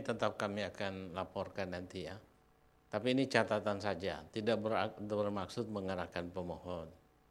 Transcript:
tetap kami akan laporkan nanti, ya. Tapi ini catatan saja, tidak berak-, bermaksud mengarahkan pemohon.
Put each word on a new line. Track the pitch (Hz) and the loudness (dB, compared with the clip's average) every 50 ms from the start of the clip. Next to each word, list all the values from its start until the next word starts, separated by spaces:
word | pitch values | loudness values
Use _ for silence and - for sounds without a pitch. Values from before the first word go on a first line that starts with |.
| 117 | 2
tetap | - 117 107 117 104 - | 0 0 2 2 0 2
kami | - 110 101 101 104 101 90 | 2 0 0 0 0 -2 -2
akan | - - 101 98 95 95 92 90 82 | -2 -2 -2 -2 -2 -4 -6 -4 -4
laporkan | 92 90 - - 101 92 92 - 101 95 90 | -4 -4 -2 -2 -4 -4 -4 -4 -4 -4 -2
nanti, | 90 90 90 - - 92 82 | -4 -4 -6 -6 -6 -6 -6
ya. | 78 95 110 - - - _ _ _ _ _ _ _ _ _ _ | -6 -8 -10 -14 -18 -20 _ _ _ _ _ _ _ _ _ _
Tapi | - - 107 110 127 | -4 -2 0 2 4
ini | 127 135 135 | 4 4 4
catatan | 131 - 117 110 - 107 107 - 107 101 98 | 4 6 4 6 6 4 2 4 2 0 2
saja, | 104 101 92 80 98 90 78 76 - - | 0 0 0 0 0 -2 -2 -4 -6 -6
tidak | - 110 107 117 113 104 | -4 0 4 4 4 4
berak-, | 104 110 113 92 101 110 - - | 4 2 2 2 2 2 -2 -4
bermaksud | 104 104 107 104 104 104 101 101 92 - - 120 113 107 | -4 0 2 2 2 2 2 0 -2 -2 -2 -4 -2 -2
mengarahkan | 104 101 95 95 95 90 85 82 - 90 87 85 | -2 -2 0 0 0 -2 -2 -2 -2 -4 -4 -4
pemohon. | 90 95 90 87 80 - - 90 90 82 80 80 - - - - _ _ _ _ | -4 -4 -4 -4 -4 -6 -6 -6 -6 -6 -6 -8 -12 -18 -20 -20 _ _ _ _